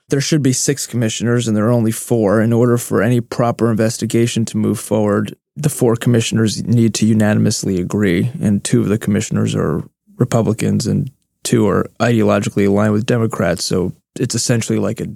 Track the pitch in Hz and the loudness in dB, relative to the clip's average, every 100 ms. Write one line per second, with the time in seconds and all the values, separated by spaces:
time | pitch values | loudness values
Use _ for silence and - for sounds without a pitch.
0 | _ 139 - 160 131 127 - 139 - 120 | _ -2 0 0 2 0 -2 -4 -4 -4
1 | 110 - 110 120 120 107 107 120 110 110 | -4 -2 -2 0 0 0 2 2 0 -2
2 | - 120 101 110 113 117 120 120 - 107 | -2 2 4 4 2 2 2 2 0 0
3 | 107 123 117 - 120 - 117 110 110 - | 2 0 0 -2 -2 0 0 2 0 -2
4 | 110 117 120 113 110 110 107 104 - 110 | -2 0 0 0 -2 -2 -2 -2 -2 0
5 | 104 104 104 - _ - 147 - 123 117 | 2 0 -2 -8 _ -4 -4 0 0 2
6 | 123 117 113 110 110 - - 120 113 - | 2 0 0 0 0 -2 0 2 2 2
7 | 110 110 107 107 110 - - 92 90 101 | 2 2 2 2 0 0 -2 -2 -2 0
8 | 101 85 120 - 110 101 - 123 101 104 | 2 2 0 -2 -2 -2 0 0 2 0
9 | - 101 - 107 107 101 82 73 - _ | 0 -2 -2 -2 -2 -2 -2 -4 -8 _
10 | _ - 120 117 104 110 104 101 104 98 | _ -4 0 2 0 0 0 0 0 -2
11 | 95 - _ _ - 120 104 95 - - | -4 -10 _ _ -2 2 2 0 -2 -2
12 | 117 117 104 101 101 104 101 101 107 104 | 0 2 2 2 0 0 2 2 2 0
13 | 120 123 113 - 92 90 - 95 90 - | 0 0 0 -2 -2 -2 -2 -2 -4 -6
14 | _ - 123 117 - 117 - 110 117 113 | _ -6 -4 -2 -2 -2 -2 -2 -2 -4
15 | 98 | -10